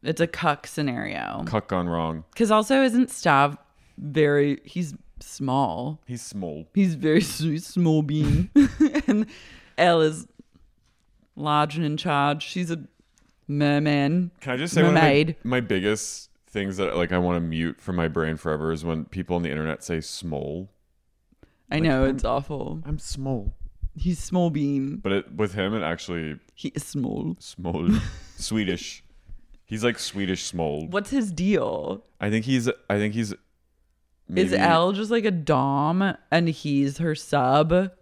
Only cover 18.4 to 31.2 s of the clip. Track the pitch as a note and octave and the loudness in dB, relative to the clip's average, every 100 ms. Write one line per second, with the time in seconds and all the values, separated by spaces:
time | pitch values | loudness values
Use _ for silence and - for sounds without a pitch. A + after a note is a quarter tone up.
18.4 | E2 D2+ D#2+ D#2+ E2 D#2+ D2 F#2+ F2+ F2 | -2 -2 -2 -2 -2 -4 -4 -8 -4 -2
19.4 | E2+ D2 D#2 D2+ - E2 D#2 - F2 D2 | -2 -2 -4 -6 -6 -6 -6 -10 -8 -6
20.4 | C2 E2 F#2+ _ _ _ _ _ _ _ | -6 -8 -10 _ _ _ _ _ _ _
21.4 | - _ _ D3+ D#3+ C3 C3+ C3+ - A#2+ | -20 _ _ 0 2 4 2 2 -2 -2
22.4 | C#3 D3 - D#3 D3+ D3+ - - C3+ B2+ | -4 -8 -8 -8 -6 -8 -6 -8 -4 -4
23.4 | G2+ - - - - - F3+ E3+ - F#3 | -4 -6 -14 -8 -8 -4 -4 -2 -2 0
24.4 | E3+ D3 C#3+ C#3 C3+ D3+ G2 G2 - G2 | 2 0 0 0 -2 -4 -2 -2 -4 -4
25.4 | G#2 G2+ F#2+ A2 D#2+ E2+ - F2 D#2 D2 | -4 0 -2 -2 -2 -4 -6 -6 -6 -10
26.4 | _ _ - - - D3 B2+ - - F3+ | _ _ -10 -8 -8 -6 -4 -4 -6 -8
27.4 | - - F2+ F2 E2+ A3 - - - - | -14 -10 -6 -2 0 0 -2 -10 -18 -12
28.4 | - A2 G2 F2 - - - - - - | -4 -2 -2 -4 -6 -16 -20 -20 -18 -18
29.4 | - - _ G#2+ A#2+ A2 - G2 G2 F#2 | -18 -20 _ -2 -2 -2 -6 -4 -2 -2
30.4 | - F2+ D#2 D2 E2 F#3+ G3+ C#4 | -4 -4 -4 -4 -4 -6 -2 -2